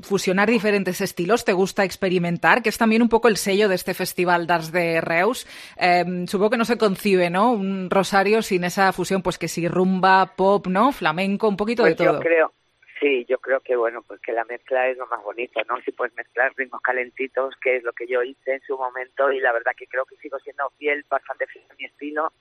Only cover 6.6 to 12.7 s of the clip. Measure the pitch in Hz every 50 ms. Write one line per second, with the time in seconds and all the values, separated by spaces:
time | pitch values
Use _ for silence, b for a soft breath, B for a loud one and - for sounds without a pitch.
6.6 | 226 - 240 202 220 208 190 - - 214 190 185 175 175 170 185 208 247 247 202
7.6 | 190 190 196 190 185 175 202 196 180 - - 196 190 202 214 226 220 - 196 180
8.6 | 175 180 - 202 196 190 180 - 175 - 190 190 - 190 180 - - 160 - 180
9.6 | 165 175 185 180 185 185 190 185 175 190 190 190 190 185 - - 190 196 202 196
10.6 | - 185 185 196 226 277 277 - 190 156 156 180 196 196 202 196 220 214 202 180
11.6 | 208 214 240 226 226 165 160 - 170 156 151 143 - 165 170 160 156 - _ _
12.6 | _ _